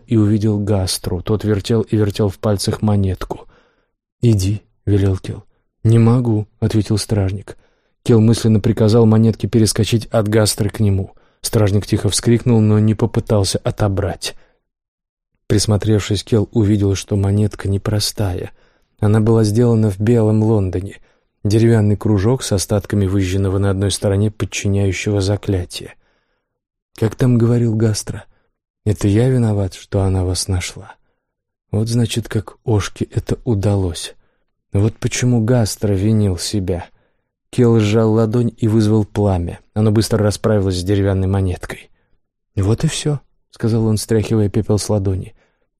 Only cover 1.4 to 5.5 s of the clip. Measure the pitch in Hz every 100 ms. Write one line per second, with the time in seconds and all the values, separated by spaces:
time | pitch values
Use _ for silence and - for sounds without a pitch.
1.4 | 104 101 - 117 - 107 104 98 104 -
2.4 | 110 101 - - 107 104 95 90 - -
3.4 | - _ _ _ _ _ _ _ 120 104
4.4 | 95 104 - _ - 101 98 92 - 101
5.4 | -